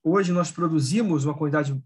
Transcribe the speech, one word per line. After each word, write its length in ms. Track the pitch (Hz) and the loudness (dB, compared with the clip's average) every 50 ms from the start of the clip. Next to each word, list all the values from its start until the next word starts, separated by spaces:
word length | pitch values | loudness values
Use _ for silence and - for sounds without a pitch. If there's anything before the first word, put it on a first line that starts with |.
hoje 300 | - 160 175 196 190 175 | -2 0 2 2 2 2
nós 220 | 180 175 170 - - | 0 0 0 -2 -2
produzimos 720 | - 175 165 160 151 135 123 170 226 233 196 165 143 135 | -2 -2 0 0 0 0 0 0 0 2 2 0 0 0
uma 120 | 151 143 | -2 -2
quantidade 400 | 147 151 147 143 151 147 139 139 135 - | -2 -2 0 0 0 0 -2 -4 -6 -6